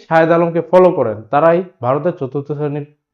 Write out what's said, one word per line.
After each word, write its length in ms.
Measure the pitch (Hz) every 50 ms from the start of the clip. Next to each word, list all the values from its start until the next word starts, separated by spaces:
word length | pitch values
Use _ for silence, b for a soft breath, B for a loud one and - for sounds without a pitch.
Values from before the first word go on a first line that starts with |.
| - -
শাহেদ 220 | 165 165 165 160 170
আলমকে 280 | 165 175 170 160 170 165 -
ফলো 200 | - 185 185 180 160 143
করেন, 240 | 127 113 107 107 107 -
তারাই 320 | - 143 160 165 170 175 190 180 _ - 120
ভারতের 320 | 120 135 147 147 180 165 -
চতুর্থ 320 | 139 123 - 143 139 - 151
শ্রেণীর 340 | 143 151 147 143 147 143 - _ _ _ _